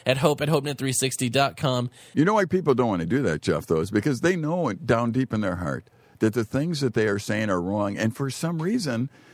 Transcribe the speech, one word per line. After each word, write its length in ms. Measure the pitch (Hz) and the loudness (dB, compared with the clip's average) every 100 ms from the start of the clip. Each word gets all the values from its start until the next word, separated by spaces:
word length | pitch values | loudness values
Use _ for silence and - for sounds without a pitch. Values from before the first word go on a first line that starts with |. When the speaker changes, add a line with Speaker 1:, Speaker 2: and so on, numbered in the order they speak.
| 123 | 0
Speaker 1:
at 100 | 131 | 2
hope 240 | 139 143 | 4 2
at 80 | 147 | 2
hope 160 | 156 | 2
net 140 | 147 135 | 0 -4
three 160 | 135 | -2
sixty 340 | 123 131 - 127 | 0 -2 0 0
dot 300 | 131 139 - | 2 2 0
com. 320 | 147 123 123 - - | 0 0 -2 -8 -8
Speaker 2:
You 100 | - | 2
know 80 | 170 | 4
why 140 | 214 185 | 4 2
people 280 | 185 147 | 0 2
don't 140 | 123 120 | 2 2
wanna 160 | 92 | 0
do 160 | 82 127 | 0 0
that, 220 | 110 78 | 2 0
Jeff, 240 | - 78 - | 0 -2 2
though, 140 | 80 | 0
is 100 | 85 | 2
because 300 | 107 151 123 | 0 0 0
they 120 | 165 | 0
know 340 | 185 151 180 143 | 0 -2 -2 -2
it 180 | 95 117 | -4 0
down 260 | 117 120 | 0 2
deep 220 | 120 131 | -2 -2
in 80 | 110 | -2
their 140 | 101 90 | -2 -2
heart 340 | 80 65 - _ _ - | -4 -6 -10 _ _ 0
that 120 | 110 | 0
the 100 | 110 | 0
things 380 | - 131 160 156 | -2 -2 -2 -2
that 140 | 135 | -2
they 120 | 117 110 | 0 0
are 120 | 101 | 0
saying 320 | - 107 107 | -2 -2 0
are 100 | 90 | -2
wrong. 380 | 87 104 101 101 | 0 -2 -2 0
And 180 | 113 - | -2 -2
for 140 | 139 | -6
some 320 | - 165 170 | -4 -4 -4
reason, 480 | 165 240 156 117 135 - - | -2 -2 -2 -4 -4 -8 -20